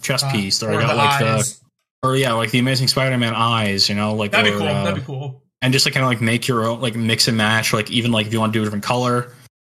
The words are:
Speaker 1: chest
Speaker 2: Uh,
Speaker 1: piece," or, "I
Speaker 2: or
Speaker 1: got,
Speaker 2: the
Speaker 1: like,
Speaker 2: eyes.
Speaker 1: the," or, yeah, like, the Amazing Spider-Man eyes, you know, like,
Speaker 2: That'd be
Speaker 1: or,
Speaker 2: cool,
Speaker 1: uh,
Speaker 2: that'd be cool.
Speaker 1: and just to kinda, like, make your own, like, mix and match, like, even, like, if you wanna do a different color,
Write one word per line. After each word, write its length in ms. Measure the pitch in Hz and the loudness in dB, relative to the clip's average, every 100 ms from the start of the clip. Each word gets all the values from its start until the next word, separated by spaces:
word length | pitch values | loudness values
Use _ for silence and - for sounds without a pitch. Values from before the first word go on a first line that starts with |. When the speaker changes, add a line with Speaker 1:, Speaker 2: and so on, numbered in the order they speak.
Speaker 1:
chest 240 | - 131 135 | -4 -2 -2
Speaker 2:
Uh, 60 | |
Speaker 1:
piece," 300 | 120 98 - | -2 -2 -2
or, 80 | 110 | -2
"I 40 | 107 | 0
Speaker 2:
or 40 | |
Speaker 1:
got, 60 | 113 | 0
Speaker 2:
the 60 | - | 2
Speaker 1:
like, 260 | 143 139 | 2 2
Speaker 2:
eyes. 380 | 110 110 104 - _ _ _ - | 2 0 -2 -6 _ _ _ -6
Speaker 1:
the," 60 | 131 | -2
or, 80 | 135 | 0
yeah, 160 | 131 | 2
like, 180 | 113 113 | 0 2
the 80 | 123 | 2
Amazing 280 | 127 127 127 | 2 2 0
Spider-Man 460 | - 131 127 117 113 | 0 0 0 0 0
eyes, 520 | 117 113 104 98 - | 2 2 0 0 0
you 80 | 104 | 0
know, 180 | 107 107 | -2 -2
like, 160 | 104 | 0
Speaker 2:
That'd 200 | 202 226 | 2 2
be 40 | 101 | 0
Speaker 1:
or, 40 | |
Speaker 2:
cool, 80 | 156 | -2
Speaker 1:
uh, 160 | 147 | -2
Speaker 2:
that'd 120 | 170 - | -2 -4
be 60 | 139 | -6
cool. 380 | 135 143 - _ - | -8 -10 -12 _ -4
Speaker 1:
and 100 | 127 | 0
just 140 | 135 147 | 2 2
to 60 | |
kinda, 160 | 139 127 | 0 0
like, 140 | 117 | 0
make 260 | 113 117 - | 0 0 0
your 180 | 120 113 | 0 0
own, 160 | 117 | -2
like, 140 | 123 113 | -4 -2
mix 320 | 113 110 - | 0 2 2
and 100 | 113 | 2
match, 340 | 107 110 110 | 2 2 2
like, 180 | 113 104 | -2 0
even, 200 | 117 117 | 0 2
like, 140 | 110 107 | 0 0
if 60 | |
you 60 | 113 | 0
wanna 120 | 110 | 0
do 100 | 110 | 0
a 40 | 107 | -2
different 180 | 104 | -4
color, 480 | - 123 123 123 120 - - _ | -2 0 0 -2 -4 -14 -20 _